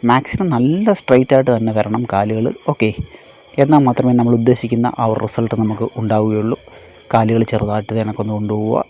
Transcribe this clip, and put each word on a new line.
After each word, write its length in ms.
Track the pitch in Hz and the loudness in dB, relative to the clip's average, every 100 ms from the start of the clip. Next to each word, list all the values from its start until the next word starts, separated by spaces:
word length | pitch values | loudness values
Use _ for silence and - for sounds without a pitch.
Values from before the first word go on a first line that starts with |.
| 120 | 4
മാക്സിമം 420 | 127 - - 185 127 | 2 2 -4 -2 0
നല്ല 360 | 127 170 220 202 | 0 0 0 -2
സ്ട്രെയിറ്റ് 340 | - 131 131 135 | 2 2 4 2
ആയിട്ട് 140 | 127 117 | 2 0
തന്നെ 160 | 110 110 | 0 -2
വരണം 260 | 104 110 120 | -2 -2 -2
കാലുകൾ. 320 | 98 104 110 113 - - 151 | -2 0 -2 -4 -4 -6 -2
ഓക്കെ, 160 | 107 - - - - - - - | -2 -2 -12 -14 -20 -20 -12 0
എന്നാൽ 200 | 139 151 135 | 4 4 4
മാത്രമേ 260 | 120 127 120 | 2 2 2
നമ്മൾ 140 | 120 120 | 2 2
ഉദ്ദേശിക്കുന്ന 460 | 117 120 117 113 120 - | 2 0 0 -2 -2 -2
ആ 60 | 117 110 | -2 -2
ഒരു 40 | 110 | -4
റിസൾട്ട് 300 | - 117 110 110 | -4 -4 -2 -2
നമുക്ക് 220 | 107 113 - | -2 -6 -4
ഉണ്ടാവുകയുള്ളൂ. 560 | 110 107 110 107 107 117 - - - - - 117 | -2 0 0 0 -2 -6 -10 -20 -20 -20 -2 0
കാലുകൾ 280 | 110 113 113 | 2 0 0
ചെറുതായിട്ട് 380 | 110 107 104 104 | -2 -2 -4 -4
ഇതേ 80 | 110 107 | -4 -4
കണക്കൊന്ന് 300 | 107 107 107 | -4 -6 -4
കൊണ്ടുപോവുക 460 | 104 107 107 120 - | -4 -4 -2 -2 -4